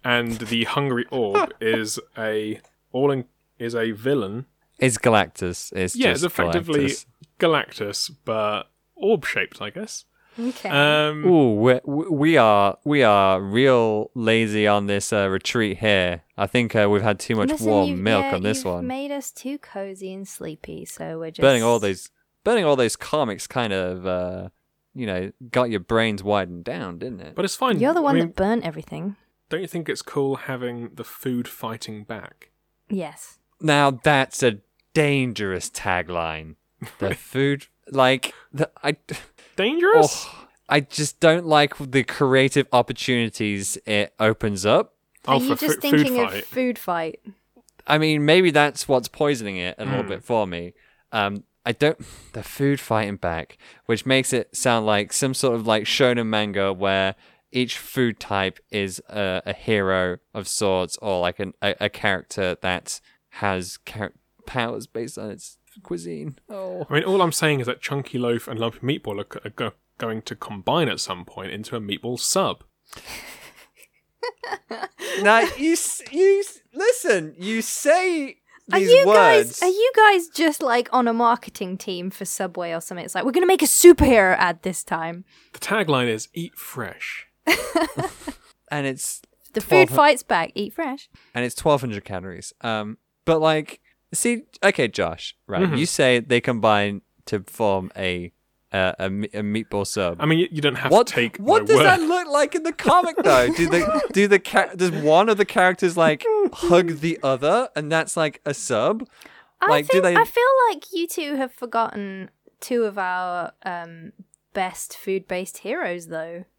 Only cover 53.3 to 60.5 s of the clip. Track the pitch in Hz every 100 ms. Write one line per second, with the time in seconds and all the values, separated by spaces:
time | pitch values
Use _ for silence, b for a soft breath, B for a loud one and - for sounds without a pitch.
53.3 | 82 - - b b - 113 131 131 127
54.3 | 123 - - 127 117 107 104 104 - 135
55.3 | 127 135 117 110 110 - - 127 120 113
56.3 | 107 104 98 98 92 98 95 95 95 b
57.3 | b _ 127 123 - - 135 120 104 -
58.3 | 98 95 - _ 107 98 87 - 104 95
59.3 | 92 - - - 107 95 95 90 87 _
60.3 | 110 95